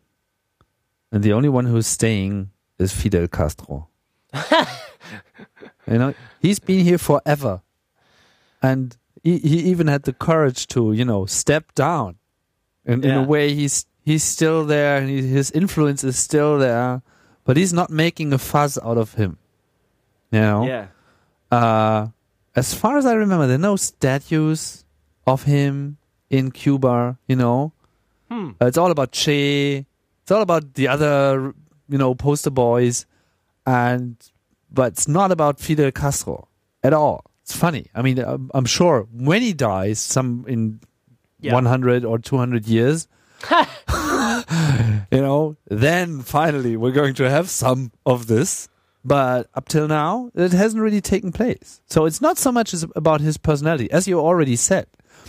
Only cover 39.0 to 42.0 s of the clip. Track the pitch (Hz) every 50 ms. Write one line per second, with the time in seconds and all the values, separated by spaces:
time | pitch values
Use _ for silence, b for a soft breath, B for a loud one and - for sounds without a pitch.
39 | 101 113 113 117 127 143 175 226 254 226 175 135 131 107 95 95 92 104 107 -
40 | - - - 131 131 123 120 123 - 120 127 113 110 110 107 110 _ _ _ _
41 | _ _ _ _ _ _ _ _ - 139 120 127 127 120 127 131 127 123 123 123